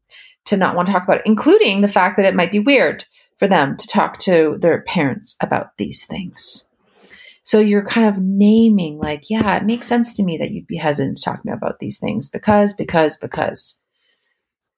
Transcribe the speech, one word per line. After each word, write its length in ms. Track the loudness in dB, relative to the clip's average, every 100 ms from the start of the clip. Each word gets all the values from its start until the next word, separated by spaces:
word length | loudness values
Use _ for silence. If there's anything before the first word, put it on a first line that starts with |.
| _ -20 -20 _ -4
to 100 | 0
not 180 | 0
wanna 160 | 0 0
talk 140 | 0
about 140 | 0 0
it, 80 | 0
including 560 | 0 4 4 4 2
the 60 | 2
fact 280 | 2 2 2
that 80 |
it 100 | 2
might 160 | 2 0
be 100 | 0
weird 440 | 2 4 2 -2 -12 _ _ -2
for 80 | 2
them 300 | 2 2 -2
to 100 | -2
talk 300 | 0 0 -2
to 360 | 2 4 2 2
their 200 | 0 0
parents 540 | -2 -2 -2 -4 -10 -8
about 340 | -2 -2 -4 -8
these 300 | -6 -6 -6
things. 600 | -8 -12 -10 -8 -8 -12 _ _ _ _ -20 -20 _
So 180 | -2 2
you're 240 | 2 2
kind 240 | 0 2 2
of 100 | 2
naming, 800 | 0 4 6 6 6 4 0 -6
like, 300 | -6 -6 -6
"Yeah, 240 | -4 -2 -2
it 60 | -2
makes 200 | -4 -2
sense 300 | -2 -2 -2
to 60 |
me 140 | -4 -4
that 120 | -6
you'd 160 | -8 -10
be 100 | -6
hesitant 380 | -2 -2 -2 -2
to 60 |
talk 200 | -4 -6
to 40 | -8
me 60 |
about 260 | -6 -6 -8
these 200 | -10 -8
things 260 | -6 -6 -8
because, 460 | -6 2 2 2
because, 440 | -2 -4 0 0 -2
because 600 | -10 -6 -6 -6 -8 -10 _ _ _ _ _ _ _ _ _